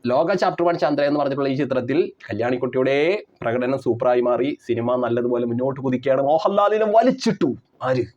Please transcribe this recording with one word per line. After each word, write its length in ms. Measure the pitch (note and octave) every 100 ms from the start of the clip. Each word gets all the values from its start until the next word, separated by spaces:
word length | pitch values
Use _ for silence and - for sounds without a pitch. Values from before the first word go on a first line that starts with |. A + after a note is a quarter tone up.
| A#2+
ലോക 240 | C3+ E3 G3
ചാപ്റ്റർ 220 | F#3+ E3+ F3
വൺ 100 | E3
ചന്ദ്ര 260 | D#3+ C#3+ C#3+
എന്ന് 140 | D3
പറഞ്ഞിട്ടുള്ള 300 | C#3 C#3 C#3
ഈ 60 | C3+
ചിത്രത്തിൽ 380 | C3+ B2+ A#2 C#3+ G3+ -
കല്യാണിക്കുട്ടിയുടെ 760 | - G2+ A#2 B2+ B2 B2+ C3 C#3 D#3 G#3 - _
പ്രകടനം 380 | A#2 A#2+ B2 C3+ C3
സൂപ്പറായി 360 | A#2 B2 B2 B2
മാറി. 220 | A#2+ C3+ - -
സിനിമ 280 | A#2 A#2 B2+ A#2+
നല്ലതുപോലെ 400 | A#2 A#2+ A#2+ A#2+
മുന്നോട്ട് 280 | A#2 C3 C3+ C3
കുതിക്കുകയാണ്. 360 | B2+ C3+ C3+ C#3
മോഹൻലാലിനെ 580 | D#3 G3 G3 G3+ G#3+ A3 G#3+
വലിച്ചിട്ടു. 520 | B3 - A3+ - D#3 A2 _ _ C3
ആര്? 180 | C3 A2